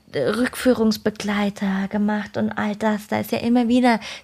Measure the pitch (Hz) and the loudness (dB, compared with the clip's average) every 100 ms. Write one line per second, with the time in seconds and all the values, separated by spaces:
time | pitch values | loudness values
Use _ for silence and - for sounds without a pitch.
0 | _ 147 135 214 247 - 254 233 220 214 | _ -2 0 0 -2 0 2 4 2 0
1 | 214 208 208 202 202 202 196 190 196 208 | -2 -4 -4 -2 -2 -2 -2 -2 -2 0
2 | 208 214 202 233 214 208 208 208 220 208 | 0 -2 -4 -4 -4 -2 -4 -2 -2 -2
3 | - 214 214 233 233 247 226 247 247 220 | -2 -4 -2 -2 2 2 4 4 4 2
4 | - - | -2 -14